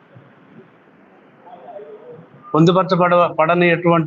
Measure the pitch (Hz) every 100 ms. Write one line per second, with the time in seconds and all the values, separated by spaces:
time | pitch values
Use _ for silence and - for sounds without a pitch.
0 | _ - - _ _ - - _ _ _
1 | _ _ _ _ - - - - - -
2 | 165 156 - - - 151 165 185 170 180
3 | 175 175 165 160 156 175 175 170 170 170